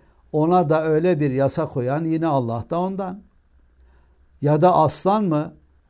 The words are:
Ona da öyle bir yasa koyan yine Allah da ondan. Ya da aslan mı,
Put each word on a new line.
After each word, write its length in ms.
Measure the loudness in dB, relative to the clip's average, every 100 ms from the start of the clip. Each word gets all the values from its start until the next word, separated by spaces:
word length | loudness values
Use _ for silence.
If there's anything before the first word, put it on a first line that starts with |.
| _ _ _
Ona 380 | 0 2 2 2
da 160 | 0 2
öyle 340 | 2 2 0
bir 120 | 0
yasa 340 | 0 -2 -2 -4
koyan 400 | -4 -2 -2 -2
yine 220 | -2 0
Allah 380 | -2 -2 -6 -4
da 100 | -4
ondan. 440 | -4 -6 -8 -10 -18 _ _ _ _ _ -20 _ _ _ _ -4
Ya 200 | 0 4
da 140 | 4 4
aslan 480 | 2 0 -2 0
mı, 300 | 0 -2 -4 -12 _ _